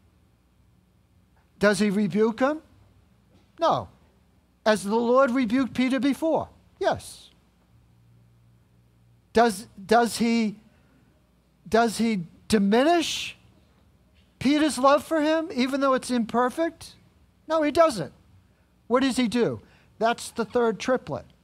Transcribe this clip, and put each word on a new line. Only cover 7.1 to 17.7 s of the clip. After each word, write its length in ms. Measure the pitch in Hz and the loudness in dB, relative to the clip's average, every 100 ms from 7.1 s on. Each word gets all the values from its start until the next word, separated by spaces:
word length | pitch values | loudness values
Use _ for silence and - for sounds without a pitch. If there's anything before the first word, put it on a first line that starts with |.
| - - _ _ _ _ _ _ _ _ _ _ _ _ _ _ _ _ _ _ _ _ | -20 -20 _ _ _ _ _ _ _ _ _ _ _ _ _ _ _ _ _ _ _ _
Does, 320 | 220 233 202 240 - | 2 2 0 -12 -12
does 340 | 190 233 240 - | 2 2 2 0
he, 400 | 233 233 214 - - _ _ _ _ _ _ _ _ _ 165 | 0 0 0 -6 -16 _ _ _ _ _ _ _ _ _ -2
does 280 | 220 233 190 | 0 2 0
he 280 | 226 208 160 - - | -2 -2 -6 -14 -2
diminish 880 | 220 196 226 302 349 - - - - _ _ _ _ _ _ _ _ _ - | 0 4 4 4 2 0 -6 -10 -14 _ _ _ _ _ _ _ _ _ -4
Peter's 380 | 262 294 302 247 | 0 2 0 2
love 280 | 269 285 - | 4 4 2
for 160 | 320 | -2
him, 280 | 302 320 330 | 0 -2 -2
even 260 | 254 254 269 | -4 -2 0
though 140 | 269 | 0
it's 180 | 254 254 | 0 -2
imperfect? 840 | 247 220 233 247 330 330 - - - _ _ _ _ - | -4 -2 -2 -2 -2 -4 -6 -18 -20 _ _ _ _ -4
No, 140 | 320 | -2
he 100 | 294 | 2